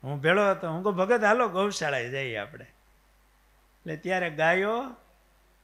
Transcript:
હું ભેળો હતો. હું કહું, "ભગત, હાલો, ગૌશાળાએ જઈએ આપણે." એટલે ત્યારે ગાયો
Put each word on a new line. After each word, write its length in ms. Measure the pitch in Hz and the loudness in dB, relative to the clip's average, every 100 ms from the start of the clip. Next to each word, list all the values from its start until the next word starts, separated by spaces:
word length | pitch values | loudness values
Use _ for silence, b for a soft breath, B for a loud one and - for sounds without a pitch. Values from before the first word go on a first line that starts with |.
હું 180 | 131 143 | -8 -2
ભેળો 300 | 147 190 202 | 2 4 4
હતો. 180 | 190 175 | 2 -4
હું 140 | 160 | -4
કહું, 120 | 190 180 | -2 0
"ભગત, 280 | 190 240 | 2 4
હાલો, 260 | 208 233 233 | 4 4 2
ગૌશાળાએ 600 | 180 202 196 156 135 120 | 0 -2 -2 -2 -2 -4
જઈએ 260 | 135 131 110 | -6 -6 -6
આપણે." 280 | 101 - - | -8 -12 -20
એટલે 1300 | _ _ _ _ _ _ _ _ _ _ _ 175 151 | _ _ _ _ _ _ _ _ _ _ _ -12 -10
ત્યારે 320 | 180 185 175 | -4 -2 -2
ગાયો 680 | 151 160 185 202 226 262 247 _ _ _ _ _ _ | 0 2 4 2 -2 -6 -12 _ _ _ _ _ _